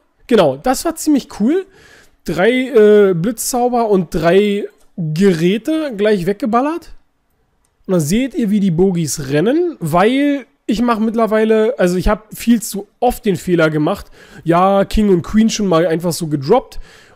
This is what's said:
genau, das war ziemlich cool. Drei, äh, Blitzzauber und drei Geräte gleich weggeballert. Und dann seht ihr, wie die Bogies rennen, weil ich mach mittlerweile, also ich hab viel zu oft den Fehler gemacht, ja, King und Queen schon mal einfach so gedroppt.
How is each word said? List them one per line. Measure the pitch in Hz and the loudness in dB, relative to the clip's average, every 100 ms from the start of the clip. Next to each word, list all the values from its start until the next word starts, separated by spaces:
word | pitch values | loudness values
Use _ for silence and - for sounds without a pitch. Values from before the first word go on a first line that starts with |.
| _ _ - | _ _ 0
genau, | 220 202 170 | 2 2 0
das | 254 262 339 | -2 -2 -4
war | 320 | -4
ziemlich | - 285 - - | 0 0 -2 -2
cool. | 214 349 370 _ - - _ _ | 0 0 -4 _ -20 -20 _ _
Drei, | - 160 202 | -8 0 0
äh, | 254 262 240 208 208 196 | 0 0 4 6 6 4
Blitzzauber | 175 180 247 - 247 247 240 226 | 2 -2 -4 -6 -2 0 0 0
und | 196 165 | 0 0
drei | - 165 185 208 202 - - _ - | -2 2 2 2 0 -6 -12 _ -8
Geräte | 160 156 202 165 170 214 226 311 302 208 | -6 2 2 4 2 0 -2 -4 -4 -2
gleich | 208 214 170 | 0 0 -2
weggeballert. | 202 254 233 285 330 - - _ _ _ _ _ _ _ _ - | -4 -2 0 -2 -4 -10 -20 _ _ _ _ _ _ _ _ -2
Und | |
dann | 180 | -2
seht | 147 208 262 | 0 0 -2
ihr, | 359 226 | -2 -2
wie | 208 | 0
die | 196 | 0
Bogies | 160 190 175 156 - 131 | 2 2 0 -4 -6 -2
rennen, | 147 190 302 359 277 | 0 0 0 -2 -4
weil | 165 175 208 262 285 285 240 _ - | -2 0 2 2 0 -2 -6 _ -6
ich | 208 | -2
mach | 240 226 | 0 0
mittlerweile, | 220 220 226 214 220 220 214 262 | -2 -2 0 0 2 2 0 0
also | 180 180 | 0 0
ich | 175 | 0
hab | 214 - - | -2 -6 -6
viel | - 233 | 0 0
zu | - 196 - _ | 0 -10 -14 _
oft | 247 233 214 | -4 -2 -2
den | 175 | -2
Fehler | - 175 160 | 0 0 2
gemacht, | 156 151 202 - - - - | 0 -2 -4 -10 -20 -20 -10
ja, | 160 165 190 196 190 | -2 2 2 2 0
King | - 208 | 0 2
und | 180 | 2
Queen | - 214 226 | 2 0 2
schon | - 202 | 0 0
mal | 165 170 | 0 0
einfach | 160 175 | -2 -4
so | 156 165 | -6 -4
gedroppt. | 147 135 240 - - - - _ | -6 0 0 0 -10 -14 -20 _